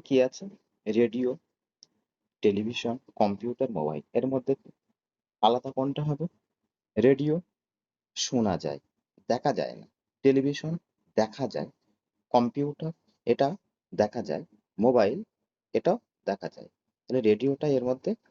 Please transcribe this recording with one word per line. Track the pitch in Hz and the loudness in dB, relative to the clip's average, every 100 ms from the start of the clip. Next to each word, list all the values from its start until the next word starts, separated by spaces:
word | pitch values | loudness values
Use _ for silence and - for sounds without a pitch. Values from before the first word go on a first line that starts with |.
| - | 0
কি | 131 127 | 2 2
আছে? | - 196 - _ _ 107 | -2 -18 -18 _ _ -2
রেডিও, | 107 117 117 123 - _ _ _ _ _ _ _ _ _ _ | 2 2 0 -4 -4 _ _ _ _ _ _ _ _ _ _
টেলিভিশন, | 107 101 107 120 117 123 _ - | 2 2 -2 -4 -4 -6 _ -2
কম্পিউটার, | 104 98 120 120 131 95 | -2 -2 -6 -4 -4 -2
মোবাইল। | 76 76 - 120 | -4 -4 -4 -2
এর | 127 | 0
মধ্যে | 131 127 139 - - _ _ _ _ _ - | -2 -2 -4 -6 -20 _ _ _ _ _ 0
আলাদা | 107 123 135 | 2 2 -2
কোনটা | 131 139 139 151 | -4 -2 -2 -4
হবে? | 143 165 _ _ _ _ _ _ - | -4 -6 _ _ _ _ _ _ 2
রেডিও | 120 135 147 165 - _ _ _ _ _ _ - | 4 4 2 -2 -4 _ _ _ _ _ _ -8
শোনা | - 127 107 85 | -2 0 0 0
যায়, | 78 71 _ _ _ _ - | -4 -8 _ _ _ _ -4
দেখা | 120 143 90 | -2 0 -2
যায় | 64 60 | -4 -8
না। | - _ _ _ 135 | -20 _ _ _ 4
টেলিভিশন | 135 135 143 160 170 _ _ _ - | 4 2 -2 -6 -8 _ _ _ -2
দেখা | 107 107 127 | -2 -2 -6
যায়, | 76 78 _ _ _ _ _ _ | -6 -10 _ _ _ _ _ _
কম্পিউটার | 123 120 139 143 - 160 - _ _ - | 0 2 -2 -6 -6 -10 -10 _ _ -2
এটা | - 139 196 _ _ _ | 0 0 -2 _ _ _
দেখা | 175 104 120 90 | -2 -2 -2 -6
যায়, | 80 156 _ _ - | -6 -8 _ _ 0
মোবাইল | 117 123 101 160 220 _ _ _ _ | 2 4 4 0 -8 _ _ _ _
এটাও | 110 160 233 _ _ - | -2 0 -2 _ _ -6
দেখা | 101 85 - | -6 -6 -14
যায়। | - _ _ _ | -20 _ _ _
তাহলে | - 127 110 | -4 0 4
রেডিওটা | 107 135 139 151 135 | 4 2 -2 0 0
এর | 123 | 0
মধ্যে | 131 - 226 _ | -4 -4 -6 _